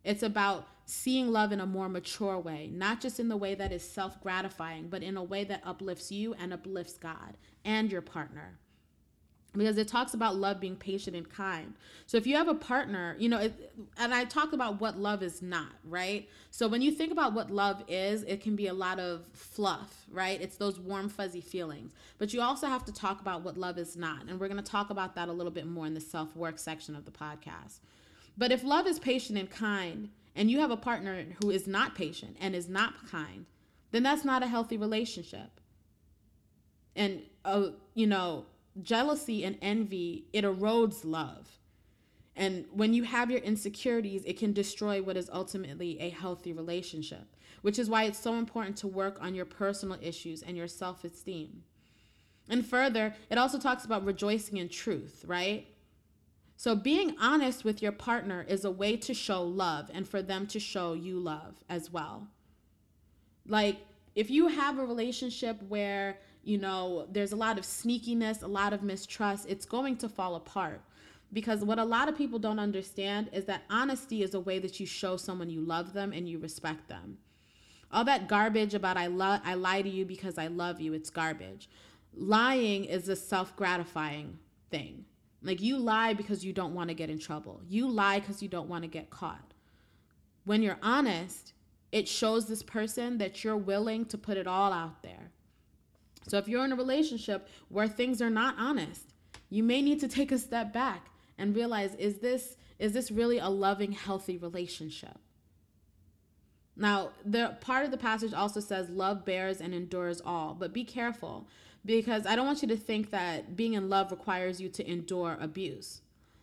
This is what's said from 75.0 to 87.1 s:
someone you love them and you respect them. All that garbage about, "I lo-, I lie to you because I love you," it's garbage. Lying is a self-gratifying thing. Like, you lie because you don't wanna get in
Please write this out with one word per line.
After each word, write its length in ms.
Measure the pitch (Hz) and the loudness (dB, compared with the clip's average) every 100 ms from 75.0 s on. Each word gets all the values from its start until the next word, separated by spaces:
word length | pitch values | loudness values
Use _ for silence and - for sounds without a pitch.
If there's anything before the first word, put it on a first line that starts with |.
| 190 185 | -2 -2
someone 320 | - 185 170 | -4 -4 -4
you 120 | 160 | -2
love 320 | 160 165 175 | 0 -2 -2
them 200 | 202 196 | -4 -4
and 160 | 175 175 | -4 -6
you 80 | 165 | -6
respect 520 | 156 - 160 156 - | -8 -6 -4 -6 -10
them. 280 | 92 208 196 _ _ _ _ - - - | -14 -12 -16 _ _ _ _ -20 -20 -2
All 120 | 208 | 2
that 220 | 240 254 190 | 4 4 4
garbage 460 | 208 220 214 208 | 4 6 4 2
about, 240 | 202 185 185 | 2 2 2
"I 100 | 175 | 0
lo-, 320 | 180 190 202 | 2 4 2
I 100 | 180 | 2
lie 280 | 185 185 196 | 0 2 2
to 80 | 196 | 2
you 160 | 190 | -2
because 320 | 190 185 190 170 | -4 -4 -6 -4
I 100 | 160 | -4
love 340 | 170 175 175 | -2 -2 -2
you," 120 | 156 | -4
it's 160 | 156 156 | -4 -6
garbage. 600 | - 160 156 92 139 - - - - _ | -2 -2 -2 -10 -14 -18 -20 -20 -20 _
Lying 720 | - 190 214 247 262 220 196 | -4 4 6 8 6 4 2
is 220 | 196 180 175 | 0 -2 0
a 60 | |
self-gratifying 1200 | 185 - 190 185 - 190 180 170 160 151 147 151 175 - _ _ | -4 0 0 0 0 2 2 0 -2 -4 -4 -8 -14 -20 _ _
thing. 360 | 156 156 - - _ _ _ | -6 -6 -14 -18 _ _ _
Like, 200 | - 180 | -4 0
you 160 | 220 269 | 2 2
lie 360 | 233 220 226 | 4 4 4
because 320 | 208 208 196 | 2 -2 -4
you 80 | 190 | -2
don't 200 | 185 175 | -4 -2
wanna 200 | 180 170 | -2 -4
get 160 | 165 | -4
in 100 | 160 | -4